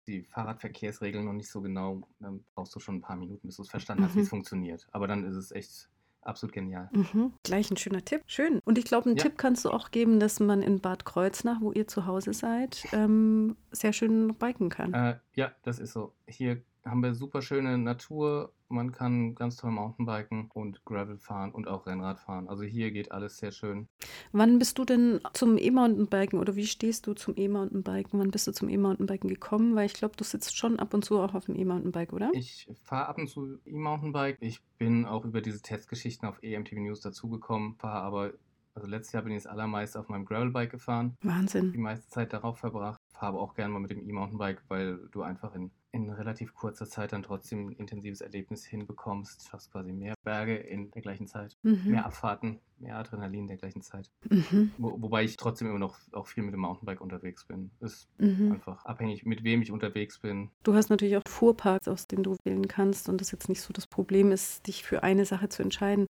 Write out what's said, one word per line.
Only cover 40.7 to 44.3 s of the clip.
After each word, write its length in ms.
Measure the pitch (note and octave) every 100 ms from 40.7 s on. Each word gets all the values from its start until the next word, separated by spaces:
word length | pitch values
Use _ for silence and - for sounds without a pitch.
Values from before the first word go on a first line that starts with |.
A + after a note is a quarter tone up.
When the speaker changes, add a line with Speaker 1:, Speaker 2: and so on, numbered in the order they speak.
Speaker 1:
gefahren. 460 | B2 - A#2 B2 B2
Speaker 2:
Wahnsinn. 500 | G3+ E3+ F#3+ G3 F#3
Speaker 1:
Die 60 | A#2+
meiste 300 | A2 A2 -
Zeit 240 | - A2+
darauf 260 | G#2+ A#2 A#2
verbracht. 400 | A#2+ G#2+ G#2 A2 _
Fahr 180 | - G#2
aber 100 | F#2+
auch 140 | G2+
gern 160 | - G#2
mal 100 | G#2
mit 100 | G2+
dem 180 | G2+ G2+
E-Mountainbike, 540 | G#2 G2+